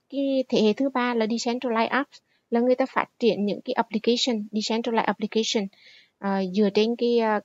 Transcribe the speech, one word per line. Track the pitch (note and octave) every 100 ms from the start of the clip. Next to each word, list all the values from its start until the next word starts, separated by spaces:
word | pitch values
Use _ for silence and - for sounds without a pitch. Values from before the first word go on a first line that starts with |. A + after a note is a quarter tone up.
| _
cái | C4+ C#4 C4 B3+
thế | B3
hệ | G#3+
thứ | G#3 C4+
ba | B3+ B3
là | A#3 A3
decentralized | A#3 B3+ B3 B3+ A3+ A3+
apps, | - F#3+ - _ _ -
là | A#3
người | B3
ta | B3+ C4+
phát | - - -
triển | A#3 F#3+ G#3
những | -
cái | -
application, | - A3+ G#3+ A#3 A#3+ C4+ A3 G#3
decentralized | G#3+ G#3 A3+ A#3+ A3+
application, | - G3+ G#3 A3 A3 A3+ G3 _ - - _ _
à, | G3 G3 F#3+
dựa | F#3+ G3+
trên | G#3 A3 A#3+
cái, | A#3+ A#3
à, | A3 G#3